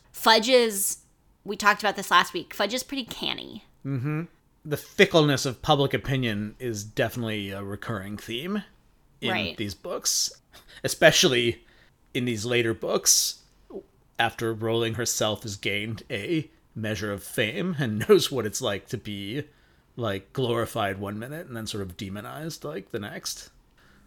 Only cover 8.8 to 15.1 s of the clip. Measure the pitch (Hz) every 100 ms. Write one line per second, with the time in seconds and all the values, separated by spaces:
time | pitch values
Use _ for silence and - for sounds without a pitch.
8.8 | _ _ _ - 127 90 98 - 101 -
9.8 | 175 - - - - - _ - - -
10.8 | - - 160 - 165 123 120 - _ _
11.8 | _ _ _ 135 123 110 117 120 113 110
12.8 | 175 202 - - - - _ _ - -
13.8 | - _ _ - 117 - 113 110 113 117
14.8 | 113 113 113